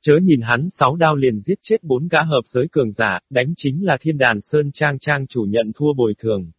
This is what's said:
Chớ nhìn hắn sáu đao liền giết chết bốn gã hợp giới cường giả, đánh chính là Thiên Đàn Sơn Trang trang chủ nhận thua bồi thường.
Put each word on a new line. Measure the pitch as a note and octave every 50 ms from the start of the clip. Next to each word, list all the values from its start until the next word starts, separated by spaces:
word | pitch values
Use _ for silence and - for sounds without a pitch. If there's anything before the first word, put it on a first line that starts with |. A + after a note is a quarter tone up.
Chớ | _ D3+ D3 D#3+ F#3
nhìn | F#3+ D#3 B2+
hắn | A2+ A2+ A#2+ A#2 D3 F#3 - _
sáu | D3 B2+ C#3+
đao | F3 E3 D#3 D3+
liền | C#3+ C3+ B2+ A2+ G#2
giết | G2+ - F#3+ - _
chết | - A3 A3 -
bốn | D#3+ F#3+ F#3 D3+ F3
gã | E3 D#3 D#3
hợp | D#3+ D3+ C3 A2+
giới | _ _ B2 B2+ E3+ _
cường | D#3 C3 A2 G2+
giả, | - A2+ G#2 F#2+ F2+ _ _
đánh | C3+ B2 B2+ C#3 E3+
chính | - - C#3+ C3 D#3 G3+
là | F#3 C#3+ C3
Thiên | _ D#3+ D#3 C#3+
Đàn | C3 B2 A2+ G#2
Sơn | G2+ _ - D3+ D3 C#3+ C#3
Trang | - D#3 D3 C#3+ C3
trang | - D3 D3 C#3+ C3+
chủ | C3 - B2 A2
nhận | G2 G2+ A2+ A2+ G#2+ A2
thua | _ D3 D3+ D3
bồi | C3+ B2 A2 G#2 _
thường. | - A2+ G#2+ G2 F2+ E2 E2